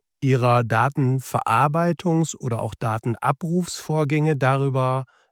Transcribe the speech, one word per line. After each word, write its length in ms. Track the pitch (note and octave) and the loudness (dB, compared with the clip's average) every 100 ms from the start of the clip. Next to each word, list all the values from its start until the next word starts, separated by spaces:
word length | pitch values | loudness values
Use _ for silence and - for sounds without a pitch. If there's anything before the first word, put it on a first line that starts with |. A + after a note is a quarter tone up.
| - _ | -8 _
ihrer 400 | C3+ B2+ A#2+ A#2+ | 0 2 4 2
Datenverarbeitungs- 1800 | A2+ A2 C3 C#3+ B2+ C3 - - - A2+ D3 D#3+ F3 E3 F3+ D#3+ D#3+ - | 2 0 0 2 0 0 -2 -4 0 2 2 2 0 0 0 0 0 -4
oder 260 | C3+ A2+ | -4 -4
auch 140 | A#2 - | -4 -4
Datenabrufsvorgänge 1600 | A#2+ A2 B2 A2 B2+ C#3 D#3+ F3 E3+ - - D#3 D3 D3+ D#3 C#3+ | -4 -2 -4 -2 -2 -2 -2 -2 -2 -8 -4 -2 0 2 2 2
darüber 680 | C3 C3+ C#3 C3 B2+ C3 C3 _ _ | 2 2 0 0 0 -2 -6 _ _